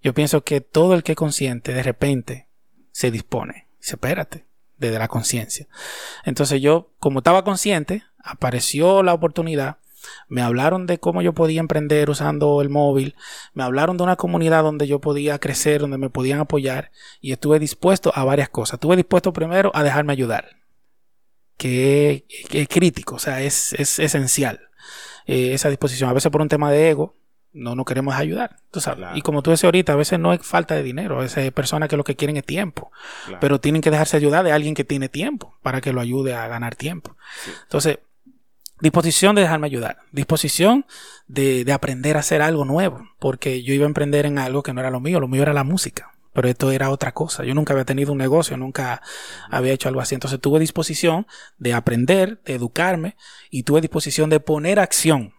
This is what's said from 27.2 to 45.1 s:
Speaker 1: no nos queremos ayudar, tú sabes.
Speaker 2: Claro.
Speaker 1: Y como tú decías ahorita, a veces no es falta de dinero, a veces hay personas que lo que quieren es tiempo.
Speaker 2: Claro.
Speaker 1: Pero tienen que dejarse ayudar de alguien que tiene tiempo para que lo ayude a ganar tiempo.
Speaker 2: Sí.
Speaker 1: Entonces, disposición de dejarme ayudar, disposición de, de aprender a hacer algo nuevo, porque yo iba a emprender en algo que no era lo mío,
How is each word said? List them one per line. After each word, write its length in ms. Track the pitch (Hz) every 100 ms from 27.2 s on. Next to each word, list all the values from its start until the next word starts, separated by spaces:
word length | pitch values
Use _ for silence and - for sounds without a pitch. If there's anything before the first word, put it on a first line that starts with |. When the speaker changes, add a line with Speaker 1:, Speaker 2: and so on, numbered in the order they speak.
| _ _ _
Speaker 1:
no 220 | - 120
nos 120 | 123 131
queremos 280 | 131 135
ayudar, 440 | 131 156 185 240 - _
tú 100 | -
sabes. 160 | - -
Speaker 2:
Claro. 180 | 90 85
Speaker 1:
Y 60 |
como 200 | - 147
tú 80 | 139
decías 140 | 165
ahorita, 300 | 180 175 175
a 20 | 143
veces 220 | 151 180
no 160 | 170
es 100 | 175 -
falta 280 | 170 165
de 80 | 156
dinero, 340 | 135 127 196 127
a 60 |
veces 160 | 127 -
hay 120 | 135
personas 380 | 139 131 151 156
que 80 | 147
lo 80 |
que 100 | 143
quieren 220 | 139 147 147
es 80 |
tiempo. 480 | - 156 196 - - - - -
Speaker 2:
Claro. 140 | - 92
Speaker 1:
Pero 200 | 139 139
tienen 200 | 143 156
que 100 | 156
dejarse 260 | 151 156 156
ayudar 260 | 147 156
de 80 | 185
alguien 220 | 151 151
que 100 | 151
tiene 240 | 139 139 131
tiempo 480 | 139 214 277 - -
para 180 | 135 131
que 140 | 139
lo 80 | 127
ayude 320 | 120 131 135
a 120 | 120 113
ganar 260 | 117 117 113
tiempo. 400 | 143 175 - - - - -
Speaker 2:
Sí. 60 | 87
Speaker 1:
Entonces, 360 | - 151 95 - _ _ - _ _ _ - -
disposición 540 | 156 170 170 156 190
de 60 | 208
dejarme 260 | 175 156 151
ayudar, 320 | 123 - - _
disposición 720 | 139 143 160 147 - 185 254 - - - - _
de, 360 | 135 139 131
de 80 | 123
aprender 460 | 139 - 127 143 151
a 20 |
hacer 220 | 143 156
algo 240 | 151 165 135
nuevo, 420 | 151 190 123 - _
porque 440 | 139 131 139 127
yo 100 | 123
iba 120 | 139
a 40 | 147
emprender 380 | 147 143 147 147
en 120 | 143
algo 240 | 131 139
que 120 | -
no 60 | 127
era 100 | 131
lo 100 | 131
mío, 180 | 135